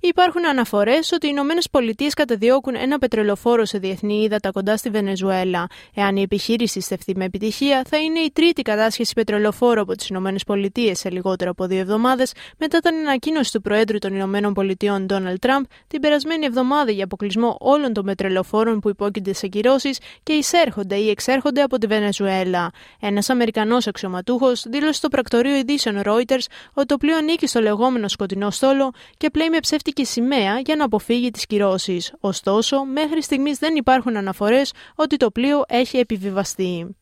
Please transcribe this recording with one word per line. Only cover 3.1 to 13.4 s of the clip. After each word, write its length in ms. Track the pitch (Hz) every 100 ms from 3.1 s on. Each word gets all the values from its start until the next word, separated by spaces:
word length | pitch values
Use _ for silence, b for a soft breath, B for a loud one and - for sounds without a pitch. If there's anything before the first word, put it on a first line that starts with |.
| 214 208 202 240 240
σε 140 | 214 208
διεθνή 440 | 190 190 208 208
ύδατα 280 | 214 214 196
κοντά 260 | 190 196 214
στη 140 | -
Βενεζουέλα. 760 | 214 202 190 190 185 185 175 175 B B
Εάν 220 | - 202 196
η 60 |
επιχείρηση 580 | 196 202 - 226 233 -
στεφθεί 360 | 185 190 - 190
με 80 |
επιτυχία, 580 | 185 190 214 208 277 269 262
θα 80 | 302
είναι 220 | 311 330
η 120 | 320
τρίτη 300 | - 330 330
κατάσχεση 500 | 254 214 220 - 226
πετρελοφόρου 680 | - 214 208 208 202 247 233
από 140 | 196
τις 140 | 185 -
Ηνωμένες 360 | 190 190 196
Πολιτείες 540 | - 202 196 196 233 180
σε 120 | 196
λιγότερο 400 | 180 185 185 180
από 160 | 180 180
δύο 120 | 190
εβδομάδες, 540 | 185 214 240 262 262 - B B
μετά 200 | 311 330
την 160 | 339
ανακοίνωση 580 | 330 302 262 302 311